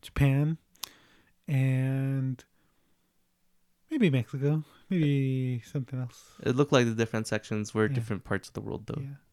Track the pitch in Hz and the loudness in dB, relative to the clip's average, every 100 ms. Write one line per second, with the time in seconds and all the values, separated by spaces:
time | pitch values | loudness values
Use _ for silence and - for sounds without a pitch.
0 | - - 139 135 151 160 _ _ - - | -10 2 2 4 0 -2 _ _ -20 -20
1 | _ _ _ _ - 139 131 131 131 135 | _ _ _ _ -2 0 2 0 0 -2
2 | 135 135 131 127 - _ _ _ _ _ | -2 -2 -4 -6 -12 _ _ _ _ _
3 | _ _ _ _ _ _ _ _ _ 311 | _ _ _ _ _ _ _ _ _ 2
4 | 202 131 113 139 139 156 151 - - 185 | 4 2 -2 -2 0 0 -2 -18 -4 0
5 | 151 139 135 131 127 123 - 147 127 127 | 2 2 0 -2 -2 -4 -6 -8 -6 -8
6 | 123 - - - - 123 120 131 120 113 | -8 -12 -20 -6 -2 2 4 6 4 2
7 | 113 113 110 110 - 107 104 110 110 131 | 0 0 -2 -4 -2 -4 -2 2 2 2
8 | 113 101 - 98 - - 104 - 104 - | -2 -6 -2 -4 -4 -12 -8 -10 -6 -8
9 | 139 143 _ | -8 -12 _